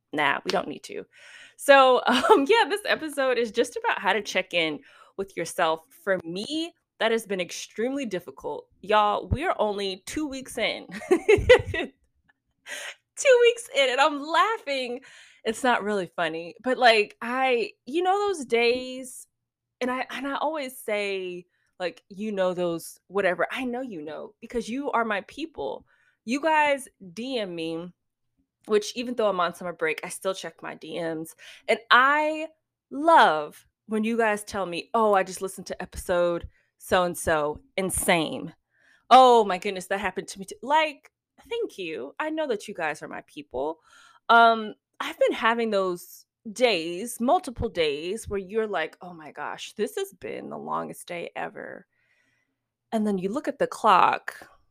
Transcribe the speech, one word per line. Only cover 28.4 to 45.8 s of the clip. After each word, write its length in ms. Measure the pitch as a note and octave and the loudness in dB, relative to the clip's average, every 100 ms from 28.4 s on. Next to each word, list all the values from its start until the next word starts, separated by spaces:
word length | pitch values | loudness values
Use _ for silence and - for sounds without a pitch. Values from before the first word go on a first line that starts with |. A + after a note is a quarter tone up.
| _ _ - | _ _ 0
which 260 | G#3+ G#3 - | 0 0 -6
even 180 | B3 | -6
though 140 | B3 G#3+ | -2 0
I'm 100 | F#3 | 0
on 160 | F3 | -2
summer 180 | E3+ F3+ | -4 -10
break, 280 | E3 D#3+ D#3 | -4 -4 -4
I 60 | F3 | -8
still 260 | - F#3+ | -8 -6
check 260 | F#3 E3+ - | -6 -10 -12
my 140 | D#3+ | -14
D 260 | D#3 D#3+ D#3+ | -12 -10 -6
Ms. 360 | E3 D#3+ D#3+ - - - - | -6 -6 -10 -14 -20 -16 -2
And 100 | - - | -2 4
I 580 | A#3+ C4+ D4 D4+ D#4 D#4+ - _ _ _ | 6 6 4 0 -4 -8 -12 _ _ _
love 760 | C4+ D#4+ D#4+ G#3 D#3 D3+ - _ _ - | -2 6 8 8 4 -2 -12 _ _ -6
when 160 | G#3+ | -2
you 140 | A3 A#3 | -2 0
guys 260 | A3 G#3 | 0 0
tell 240 | - G#3 F3 | -4 -6 -4
me, 240 | E3+ - | -6 -4
"Oh, 220 | A3+ G#3+ | 0 4
I 80 | G3 | 4
just 180 | F#3 F#3 | 2 -4
listened 280 | F#3+ - - | -10 -10 -12
to 120 | - | -12
episode 680 | F3+ - - F3 F3 E3+ - _ _ _ | -12 -12 -2 0 0 -2 -6 _ _ _
so-and-so, 800 | - F#3+ F3+ E3 - D#3 D3 D3+ - - | 0 2 2 -2 0 0 0 -4 -8 -6
insane. 800 | F#3 - - E3+ D3+ B2+ E3 - _ _ _ _ _ | -4 -2 0 2 0 -6 -12 -16 _ _ _ _ _
Oh 360 | B3 B3+ A#3+ | 8 10 8
my 140 | G3+ F3+ | 4 0
goodness, 280 | G#3 F#3+ - | -4 -8 -4
that 140 | G3 | -4
happened 260 | G3+ F#3+ E3 | -2 -6 -10
to 120 | G3 | -12
me 60 | F#3+ | -14
too." 100 | - | -12
Like, 500 | B3 D#4 D#4 C#4+ _ _ _ _ - | 0 2 2 -4 _ _ _ _ -10
thank 300 | A#4 A4 - | -6 -6 -6
you. 340 | E3+ D#3+ C4+ - | -10 -8 -10 -8
I 120 | D#4 | -6
know 180 | D#4 D4+ | -4 -2
that 180 | G#3+ - | -4 -6
you 80 | |
guys 280 | F#3+ D#3+ D#3 | -6 -4 -6
are 60 | D#3 | -10
my 140 | - - | -14 -14
people. 500 | - - B2 D3 E3 _ - - _ - | -18 -12 -6 -6 -6 _ -20 -20 _ 4
Um, 460 | A#3 A#3 A3+ G#3+ - _ _ | 8 8 4 -2 -12 _ _
I've 200 | C#4 - | -10 0
been 120 | C5+ | 0
having 380 | B3+ A#3 A#3 A3+ | 2 0 0 0
those 540 | G3 | 0